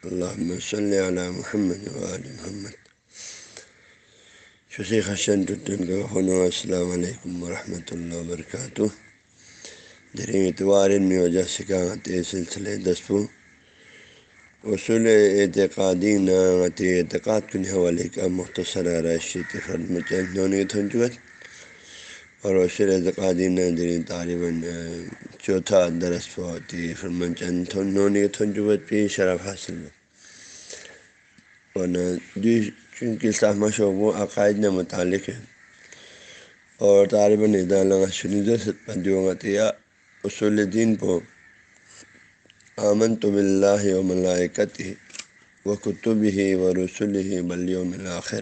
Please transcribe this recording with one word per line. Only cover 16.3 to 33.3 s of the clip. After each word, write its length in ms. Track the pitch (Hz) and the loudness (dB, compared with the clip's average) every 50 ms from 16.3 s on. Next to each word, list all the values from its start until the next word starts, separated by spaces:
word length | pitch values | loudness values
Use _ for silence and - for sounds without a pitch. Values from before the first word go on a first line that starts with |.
غتی 680 | 92 92 92 92 90 90 90 87 82 - 101 92 92 90 | 4 4 4 4 4 4 2 0 0 0 0 2 2 2
اعتقاد 420 | 85 78 - 87 - 107 110 107 98 - | 0 0 -4 -4 -2 0 0 0 -2 -4
کن 140 | - 98 95 | -6 -4 -4
حوالے 420 | 95 95 92 87 87 85 87 90 | -2 0 0 2 2 0 0 -4
کا 200 | 85 - - 95 | -6 -6 -4 -2
مختصر 680 | 92 90 92 87 87 - - 90 - - 98 87 87 85 | -2 -2 -2 -6 -6 -8 -8 -8 -6 -4 -4 -2 -2 -2
آرائشی 420 | 82 80 82 85 82 - - - 92 85 - | 0 0 0 -2 -2 -4 -6 -8 -8 -8 -8
تے 80 | - - - | -10 -10 -10
فرد 220 | - 92 85 85 - | -8 -8 -8 -6 -4
میں 120 | 90 87 80 - | -4 -6 -4 -4
چند 260 | - 92 92 90 90 | -2 -2 -2 -2 -2
نونے 280 | 98 95 95 95 98 98 | -2 0 0 2 0 0
تھن 280 | 92 - 104 101 101 | 0 -2 -4 -4 -2
چوت۔ 200 | 101 113 120 123 120 - _ - - - - - - - - - - - - - - - - - - - - - _ _ | 0 0 0 0 -2 -8 _ -20 -20 -20 -20 -20 -20 -20 -20 -20 -20 -20 -20 -20 -20 -20 -20 -20 -20 -20 -20 -20 _ _
اور 140 | - 104 95 | -2 0 2
اصول 360 | 95 90 87 - - 104 98 | 4 2 2 2 0 2 2
اعتقادی 560 | 95 92 87 92 - - 95 95 90 85 92 | 4 2 2 0 -2 0 0 0 2 2 2
نا 140 | 92 90 92 90 90 85 | 2 2 2 2 2 0
دریں 240 | 82 87 87 85 85 | 0 0 0 -2 -2
تقریباً، 640 | 82 82 87 87 85 87 87 85 87 85 82 82 82 | -4 -6 -8 -8 -6 -6 -4 -4 -2 -4 -4 -4 -6
آ، 40 | 85 85 85 82 82 85 85 85 - - - - - - - | -6 -8 -8 -10 -10 -10 -12 -12 -14 -16 -16 -18 -20 -20 -12
چوتھا 460 | - - 98 95 87 - 104 95 90 87 82 85 | -4 -2 -2 -2 0 4 4 4 6 4 0 -2
درس 340 | 90 87 87 87 - - - | 0 0 -2 -2 -6 -10 -10
پو 220 | - 87 87 85 82 - | -10 -8 -8 -10 -10 -12
تے 260 | - - 87 85 82 82 80 | -12 -8 -6 -6 -6 -6 -8
فرد 120 | 95 92 | -8 -6
میں 180 | 87 90 87 87 87 85 | -4 -4 -4 -4 -4 -4
چند 260 | 90 90 90 90 90 87 | -4 -4 -2 -2 -4 -4
تھن 180 | - 98 98 98 95 | -4 -2 -2 0 2
نونے 340 | 98 98 101 101 101 101 | 4 4 4 4 4 2
تھن 280 | 101 - - 107 107 98 | 2 2 0 -2 -2 0
چوت 240 | 107 104 104 104 98 - | 0 2 2 2 0 0
پی 200 | - 113 107 104 | -2 0 0 0
شرف 400 | 98 - - 98 92 90 87 90 | 0 2 2 2 2 2 0 -4
حاصل 260 | 98 95 92 - - 90 | -8 -10 -10 -12 -12 -12
میں۔ 160 | 85 82 73 _ _ _ _ _ _ - - - - - - - - - - - - - - - - _ _ _ _ _ _ _ - _ _ _ _ _ _ _ | -12 -12 -16 _ _ _ _ _ _ -20 -20 -20 -20 -20 -20 -20 -20 -20 -20 -20 -18 -18 -20 -20 -20 _ _ _ _ _ _ _ -20 _ _ _ _ _ _ _
ورنہ 220 | 95 90 90 90 90 90 90 90 85 - - - | -4 -2 -2 0 0 -2 -2 -2 -4 -8 -10 -10
دوی 340 | 98 101 113 117 113 107 101 - - _ _ - - | -2 2 2 2 2 0 -2 -8 -14 _ _ -14 -8
چونکہ 320 | 123 120 110 104 - 110 | -6 -6 -4 0 0 0